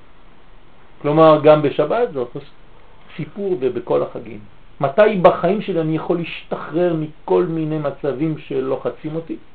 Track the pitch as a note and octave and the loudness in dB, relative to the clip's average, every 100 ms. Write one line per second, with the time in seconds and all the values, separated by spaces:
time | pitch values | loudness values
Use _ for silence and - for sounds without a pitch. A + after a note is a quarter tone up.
0 | - - - - - - - - - - | -20 -20 -20 -20 -20 -20 -20 -20 -20 -6
1 | D3 D3+ D#3+ D3+ D3 D#3 C#3+ - D3 G#3+ | 0 6 6 8 6 6 4 0 0 0
2 | A#3+ C#3 A#2 C#3+ - - - - - - | -2 -4 -8 -10 -16 -20 -20 -20 -20 -20
3 | - - D3 G#3+ G3 E3 B2+ A#2 A#2 C#3+ | -16 -12 -10 -6 -4 -2 -2 -4 -2 -2
4 | C3+ - G#2+ G#2+ - - - - C#3 - | -2 -8 -14 -16 -18 -20 -18 -4 0 4
5 | G#3+ G3+ F3 E3+ E3+ G#3+ - E3+ D#3 D#3+ | 4 6 4 4 0 0 -2 -2 -2 -2
6 | - F3 D#3+ - - F3 - D#3 F3+ E3 | -2 -4 -4 -10 -10 -10 -6 0 0 0
7 | D#3 - - F#3 F3 E3 D#3 D#3 C#3+ C#3 | -4 -8 0 2 2 -2 -2 -2 -4 -4
8 | D3 B2 D#3+ D3+ - C3+ C3 C3+ B2+ - | -4 -2 -2 -4 -6 -6 -4 -4 -4 -6
9 | D#3 D#3+ D#3+ - - | -8 -8 -8 -12 -14